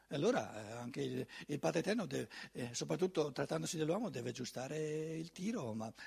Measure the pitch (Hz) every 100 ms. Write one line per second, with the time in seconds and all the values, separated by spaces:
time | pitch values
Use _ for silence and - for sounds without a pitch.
0 | - 151 185 240 107 107 107 117 120 147
1 | 135 127 - - - 147 165 160 131 233
2 | 170 135 143 - - 160 120 120 151 156
3 | 185 175 151 139 143 160 156 165 156 190
4 | 220 131 120 120 120 - 135 156 156 156
5 | 156 160 170 - 190 226 123 110 113 -